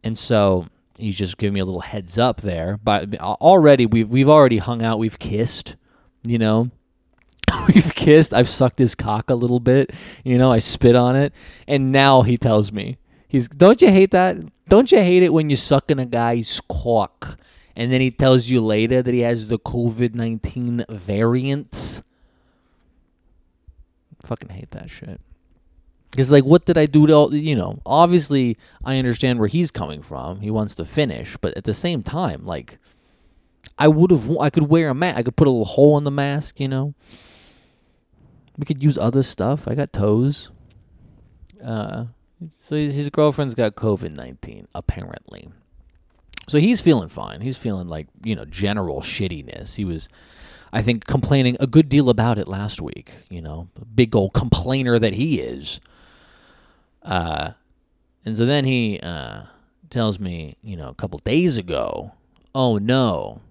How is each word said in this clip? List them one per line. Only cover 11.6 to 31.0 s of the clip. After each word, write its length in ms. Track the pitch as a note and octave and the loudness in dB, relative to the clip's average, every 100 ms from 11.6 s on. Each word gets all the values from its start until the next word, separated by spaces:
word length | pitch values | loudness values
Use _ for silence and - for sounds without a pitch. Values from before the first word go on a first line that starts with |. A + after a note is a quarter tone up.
| - | -4
And 280 | C#3+ C3 | -2 2
now 280 | C3+ C#3 C3+ | 4 6 6
he 160 | A#2 A#2+ | 4 0
tells 360 | A#2+ G#2+ G#2 | 2 2 0
me, 240 | G#2+ G2+ B2+ _ _ _ | -6 -10 -12 _ _ _
he's, 200 | C3+ A#2 | -4 -4
"Don't 340 | C#3+ F3+ A#3+ | 6 6 8
you 80 | F4 | 6
hate 220 | F#3+ F#3+ | 6 6
that? 260 | F#3 F#3 F3 D#3 _ - | 4 2 -2 -12 _ 4
Don't 240 | G3 B3+ | 4 6
you 100 | G#3+ | 4
hate 220 | F3+ F3+ | 6 4
it 80 | F3+ | 4
when 180 | D#3 D3+ | 2 0
you're 60 | C#3 | -2
sucking 420 | - C#3 - C#3 | 2 0 2 -4
a 80 | B2+ | -2
guy's 560 | A#2+ A#2 A#2+ A2 - - | -2 0 -2 -4 -10 -8
cock?" 680 | - A#2+ A2+ F#2+ _ - - _ _ _ | -8 -2 0 -2 _ -18 -18 _ _ _
And 160 | - A#2+ | -8 -2
then 120 | B2+ | 0
he 100 | C3 | 0
tells 380 | - C3+ C3 A#2 | 2 4 4 4
you 100 | B2+ | 0
later 420 | A2 G#2+ A2+ B2+ | 2 0 2 0
that 120 | B2 | 0
he 80 | A#2+ | 0
has 260 | A#2 A#2 G#2+ | 0 -2 -4
the 120 | A2+ | -6
covid 540 | - A#2+ A#2+ A2+ A#2+ | -4 -4 -4 -2 -4
nineteen 720 | A#2 A2+ A2+ - B2 A#2+ A#2+ - | -4 -6 -6 -10 -8 -6 -6 -8
variants? 1120 | G#2+ F2+ G#2 A2+ B2 C3+ C#3 - - - - - _ _ _ _ _ _ _ _ _ _ _ _ _ _ _ - _ _ _ _ _ - | -12 -6 -2 0 0 -2 -6 -8 -12 -12 -12 -18 _ _ _ _ _ _ _ _ _ _ _ _ _ _ _ -20 _ _ _ _ _ -14
Fucking 240 | A#2 - | -14 -12
hate 220 | F#2 - | -18 -18
that 180 | - - | -18 -18
shit. 320 | - - - _ - _ _ _ _ _ _ _ | -18 -18 -20 _ -20 _ _ _ _ _ _ _
'Cause, 200 | B2+ C3 | -2 6
like, 120 | C#3+ | 6
what 220 | C3 F3 - | 8 4 4
did 120 | E3 | 2
I 80 | D3+ | 4
do 220 | D3 D3+ | 4 6
to 60 | |
all, 200 | D3+ D3 | 6 4
you 220 | D3 D#3 C3 | 0 -2 -2
know, 240 | F2+ G#2 - | -4 -8 -2
obviously 720 | C#3 F3 F3+ C#3+ C#3+ B2 A2 _ _ | 4 4 4 0 0 0 -4 _ _
I 140 | - C3 | -6 -2
understand 420 | B2 A2+ C3 A#2+ | -2 0 0 0
where 80 | G#2+ | 0
he's 240 | E3 E3+ | 0 -4
coming 300 | - D2+ D2 | -4 -10 -10
from. 400 | D2 C#2 C#2 F#2+ | -14 -12 -12 -10
He 100 | G#2 | -6
wants 240 | A2 G#2 - | -4 -6 -8
to 100 | E2+ | -8
finish, 520 | - | -4